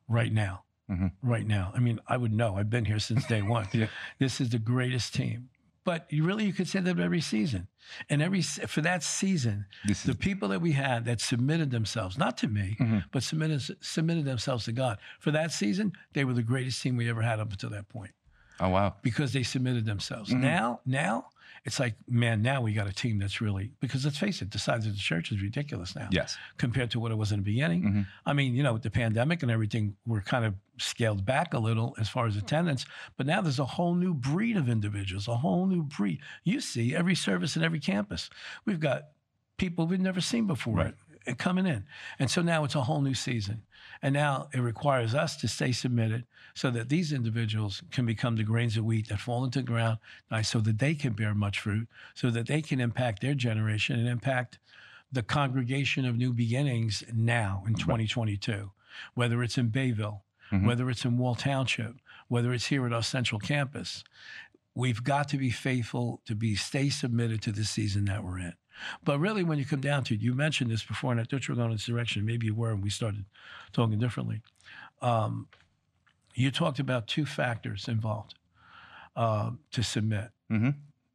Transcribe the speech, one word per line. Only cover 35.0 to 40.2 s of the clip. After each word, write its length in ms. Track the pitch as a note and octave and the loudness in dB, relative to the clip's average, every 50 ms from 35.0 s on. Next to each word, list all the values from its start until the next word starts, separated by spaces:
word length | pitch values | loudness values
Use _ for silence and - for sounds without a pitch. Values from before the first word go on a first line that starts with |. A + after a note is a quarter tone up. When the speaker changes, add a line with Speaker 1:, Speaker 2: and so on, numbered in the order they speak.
| G2 F#2+ F#2 G2 G#2 A#2 | -4 -4 -4 -4 -4 -2
Speaker 1:
a 80 | A#2 | -2
whole 300 | A#2 C#3 F#3+ F#3 F3 F#3 | 0 2 2 2 2 2
new 180 | F#3+ F#3 F3 D#3 | 2 2 2 0
breed. 360 | C#3 - - - - D#3+ C#3+ - - - - - | -2 -2 -2 -2 -2 -2 -4 -6 -12 -18 -4 -2
You 160 | D#3 G#3+ D4 | 0 0 0
see 340 | - - - B2 A#2 A#2+ D3+ | -2 -4 -2 0 0 0 2
every 200 | E3+ F3 F#3 F3+ | 2 2 2 2
service 420 | D3 - G#3 G3 F3+ F3 D3+ - D#3 | 2 2 0 0 0 0 -2 0 0
in 60 | D#3+ | 0
every 180 | E3 E3 D3+ | 2 0 0
campus. 480 | - - F#3+ G3+ G3+ - E3+ E3+ - - - - - - - - - | 0 0 0 0 -2 -2 -6 -8 -8 -10 -14 -16 -14 -14 -14 -6 -4
We've 140 | - G3+ D#3+ | -2 -2 0
got 240 | D#3+ C#3+ B2+ - - - _ _ _ _ _ _ _ _ _ - | 2 0 0 0 -2 -8 _ _ _ _ _ _ _ _ _ -2
people 300 | F#3+ F3+ E3+ F3 E3 E3 | -2 -2 0 0 0 0
we've 120 | F#3 F#3+ | 0 2
never 220 | F#3 F#3+ F#3 F#3 | 0 0 0 0